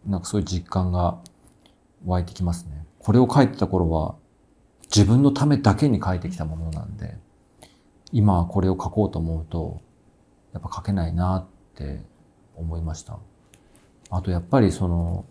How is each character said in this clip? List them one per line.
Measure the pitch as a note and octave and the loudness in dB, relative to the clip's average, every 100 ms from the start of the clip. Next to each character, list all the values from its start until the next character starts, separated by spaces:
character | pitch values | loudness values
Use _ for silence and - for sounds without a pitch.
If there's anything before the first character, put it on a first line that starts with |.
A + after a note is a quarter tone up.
| G2+ | -4
な | F#2+ | -4
ん | |
か | - | -2
そ | G#2 | -2
う | |
い | |
う | - | -2
実 | F2+ - | -4 -2
感 | G2 F#2 | -2 0
が | F2 F2 - - _ - _ _ _ _ _ | 2 0 -2 -16 _ -20 _ _ _ _ _
湧 | B2 A2 | -2 -2
い | F2 | -2
て | |
き | - | -4
ま | F2 | -2
す | E2+ D#2+ | -2 -8
ね。 | D2 D#2+ _ | -14 -16 _
こ | - | 4
れ | A2+ | 4
を | B2 | 6
書 | C#3+ | 4
い | B2+ | 2
て | - | 0
た | F#2 | -2
頃 | F#2 E2+ | 0 0
は、 | D#2+ D#2+ - _ _ _ _ _ _ - | 0 -2 -8 _ _ _ _ _ _ 0
自 | - | 4
分 | G2+ A#2+ | 6 6
の | C#3 | 4
た | C#3 D3 | 4 2
め | C#3 | 4
だ | G2+ | 2
け | A2 D3 | 2 2
に | G#2+ | 2
書 | F#2 | 0
い | F2+ | -4
て | F2 | -4
き | - | -6
た | |
も | D#2 D#2+ | -8 -6
の | D#2+ | -8
な | D#2 | -8
ん | D#2 - | -10 -10
で、 | D#2 - _ _ _ _ - _ _ _ - | -12 -12 _ _ _ _ -20 _ _ _ -2
今 | B2 G#2 F2+ | 2 4 4
こ | E2+ G2+ | 2 0
れ | F#2 | 0
を | |
書 | F#2 - | 0 -2
こ | - G2 | 0 0
う | |
と | E2 | 0
思 | E2 D#2+ | -4 -4
う | E2 | -6
と、 | E2+ D#2+ E2 _ _ _ _ _ _ _ | -6 -6 -10 _ _ _ _ _ _ _
や | - | -14
っ | |
ぱ | - | -12
書 | - | -8
け | - | -4
な | G2 E2+ | -2 0
い | |
な | E2+ F2+ F#2 | 0 0 0
っ | - _ _ | -4 _ _
て | - C#2+ C2+ - _ _ _ _ | -14 -10 -10 -14 _ _ _ _
思 | - E2 E2 | -10 -8 -6
い | |
ま | E2 | -6
し | D#2 | -8
た。 | - - - _ _ _ _ - _ _ _ | -12 -18 -18 _ _ _ _ -20 _ _ _
あ | F2+ | -4
と | F#2+ | -2
や | F2 | -4
っ | |
ぱ | F2 C#3 | 2 4
り | G2+ | 4
そ | - F2+ | 2 0
の | E2+ E2+ F2+ - | 0 0 -4 -8